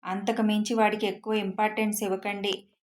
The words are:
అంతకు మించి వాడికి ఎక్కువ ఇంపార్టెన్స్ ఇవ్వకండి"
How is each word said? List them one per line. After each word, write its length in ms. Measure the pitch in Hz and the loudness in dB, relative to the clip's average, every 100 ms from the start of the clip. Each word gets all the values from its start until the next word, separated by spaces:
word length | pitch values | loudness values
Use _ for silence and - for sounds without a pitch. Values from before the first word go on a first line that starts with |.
అంతకు 380 | 185 196 196 220 | -8 -4 -2 2
మించి 320 | 214 214 214 226 | 2 2 2 4
వాడికి 320 | 214 214 208 | 2 2 -2
ఎక్కువ 260 | 190 214 | -4 -2
ఇంపార్టెన్స్ 680 | 214 196 185 214 214 214 214 | -2 -2 0 -2 0 -2 0
ఇవ్వకండి" 500 | 202 190 208 202 202 - - _ | -2 -2 -4 -4 -4 -4 -8 _